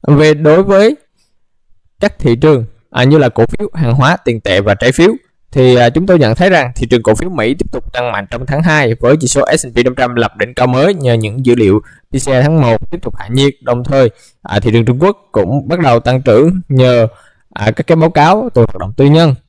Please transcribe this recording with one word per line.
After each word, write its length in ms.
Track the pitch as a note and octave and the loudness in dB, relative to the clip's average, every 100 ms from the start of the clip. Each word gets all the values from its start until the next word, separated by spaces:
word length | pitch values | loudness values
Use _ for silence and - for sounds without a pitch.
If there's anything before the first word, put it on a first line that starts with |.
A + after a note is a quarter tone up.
| - | 2
Về 260 | C#3+ D3+ | 2 4
đối 300 | D3+ D#3 D#3+ | 2 4 2
với 320 | G3 G3 G#3+ D4 _ _ _ _ _ _ _ _ _ _ | 4 2 2 0 _ _ _ _ _ _ _ _ _ _
các 200 | G3+ - | -6 -4
thị 160 | - A#2 | -4 0
trường, 300 | D#3 C#3 A2+ _ _ | 2 2 -2 _ _
à, 140 | - | -2
như 140 | B2+ D#3 | 2 2
là 120 | B2+ | 2
cổ 160 | - A#2 | 0 -2
phiếu, 240 | - G#3 | -2 -8
hàng 200 | E3 C3 | -4 -2
hóa, 240 | B2+ C3 - - | 0 0 0 -2
tiền 160 | A#2 | -4
tệ 200 | - F#2+ | -2 0
và 140 | G2+ G2+ | 0 0
trái 160 | B2 | 0
phiếu, 180 | C3 F3 A#3+ _ _ _ | 2 2 0 _ _ _
thì, 240 | C#3 B2+ B2 | 0 2 4
à, 140 | A#2+ | 2
chúng 180 | D3+ F#3+ | 0 2
tôi 120 | F3 | 2
nhận 160 | B2 A2+ | 2 0
thấy 140 | F3+ | 0
rằng 220 | F3 B2+ B2 | 0 -2 -6
thị 120 | A#2+ | -2
trường 160 | B2 | 0
cổ 120 | A2 G#2+ | 0 -2
phiếu 140 | F3+ | -2
Mỹ 240 | E3 A2 | -4 -4
tiếp 180 | C#3 - | -4 -6
tục 220 | C3 - | -8 -8
tăng 180 | B2+ B2 | -8 -6
mạnh 140 | G2+ G2+ | -8 -8
trong 140 | A#2 C3 | -12 -6
tháng 180 | C#3+ | -2
hai 320 | E3 D#3 C3 A#2 | 0 0 -2 -2
với 200 | A#2 D#3 | 0 0
chỉ 80 | C#3+ | 0
số 180 | C3+ - D#3+ | -2 -2 -2
S 80 | B2+ | -4
and 120 | A#2 | -2
P 80 | B2 | -2
năm 100 | B2+ | -2
trăm 180 | B2 A#2+ | -4 -2
lập 220 | A2 G#2+ | -4 -4
đỉnh 160 | G#2 | -8
cao 140 | B2+ B2+ | -2 -2
mới 260 | B2+ E3 | 0 0
nhờ 200 | F#3+ C3 | -2 -2
những 320 | A#2 A2 A2+ B2 | -2 -2 -4 0
dữ 100 | A#2+ | 2
liệu 260 | G#2+ G#2 - _ _ | 2 2 -2 _ _
P 40 | C3+ C3+ | -8 -2
C 40 | |
E 120 | C3 | 0
tháng 200 | C#3+ D#3+ | 2 2
một 300 | B2+ A2 - | 0 0 -4
tiếp 60 | F3 | -8
tục 140 | A#2+ - | -8 -10
hạ 100 | G2+ | -6
nhiệt. 220 | B2+ C#3 C3+ | 0 0 -2
Đồng 220 | B2 B2 | -6 -6
thời, 260 | B2 C3+ B2 _ _ _ | -2 0 0 _ _ _
à, 180 | - G2+ | -6 -4
thị 120 | A2+ | 0
trường 140 | A2+ A#2 | 0 0
Trung 180 | B2+ | 0
Quốc 140 | F3+ G#3 _ | 0 -2 _
cũng 360 | - F#2 C#3 C3+ | -4 -2 -4 -4
bắt 120 | F3 | -2
đầu 200 | D3+ A#2+ | 0 0
tăng 220 | A#2 C3 | 0 -2
trưởng 400 | C3 A2 D#3+ F#3 - | 2 2 2 0 -2
nhờ, 380 | C3 B2+ A#2+ A2 - _ _ _ | 0 2 2 0 -4 _ _ _
à, 220 | - G#2+ | -6 -4
các 160 | - D#3 | -4 -2
cái 80 | D#3+ | 0
báo 140 | D#3+ | 2
cáo 400 | D3+ D#3 G#3 A#3+ | 2 2 2 0
từ 80 | - | 0
hoạt 160 | A2+ - | 0 0
động 160 | F#2+ A2+ | -8 0
tư 80 | C#3+ | 2
nhân 300 | D3+ E3 C3 | 4 2 -2